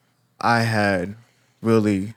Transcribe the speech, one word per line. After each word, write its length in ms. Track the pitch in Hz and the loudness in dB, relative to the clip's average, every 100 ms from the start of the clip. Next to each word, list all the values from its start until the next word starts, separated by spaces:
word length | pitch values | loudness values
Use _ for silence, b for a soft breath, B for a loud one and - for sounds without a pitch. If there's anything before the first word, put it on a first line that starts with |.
| _ _ _ _ | _ _ _ _
I 180 | 110 117 | 0 0
had 520 | 113 110 101 95 92 110 _ _ _ _ | 0 0 0 0 -4 -10 _ _ _ _
really 540 | 113 113 104 98 107 | 0 2 2 -2 -4